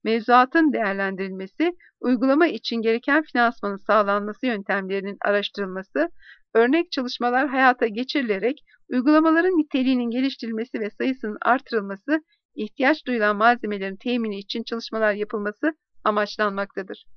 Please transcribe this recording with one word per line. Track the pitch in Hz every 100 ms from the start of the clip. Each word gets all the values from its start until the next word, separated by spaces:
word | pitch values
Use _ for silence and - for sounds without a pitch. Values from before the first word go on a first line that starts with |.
mevzuatın | 208 233 220 247 254 330 320
değerlendirilmesi, | 226 208 196 196 190 196 190 190 - 330 349 _ _
uygulama | 240 247 262 277 339
için | 220 - 233
gereken | 220 226 - 294
finansmanın | 311 247 240 - 202 196
sağlanması | - 208 202 202 202 208 262
yöntemlerinin | 214 196 196 190 196 190 202 -
araştırılması, | 202 202 - 196 185 190 262 339 - - - _
örnek | 226 240 320 339
çalışmalar | - 247 - 240 247 277
hayata | 254 262 254 240
geçirilerek | 208 254 294 247 196 220 302 _ _ _
uygulamaların | 254 247 302 320 320 370 359
niteliğinin | 302 269 262 254 240
geliştirilmesi | 240 262 - 226 220 233 247
ve | 214
sayısının | - 247 262 220 214
artırılması, | - 254 - 226 196 196 - 311 _ _ _ -
ihtiyaç | 214 - 262 311 -
duyulan | 240 208 208
malzemelerin | 226 240 214 202 190 190
temini | 247 240 220 196
için | 202 240
çalışmalar | 226 233 - 220 214
yapılması | 202 202 214 208 208 302 311 _ -
amaçlanmaktadır. | 214 208 208 - 208 196 196 - 190 - -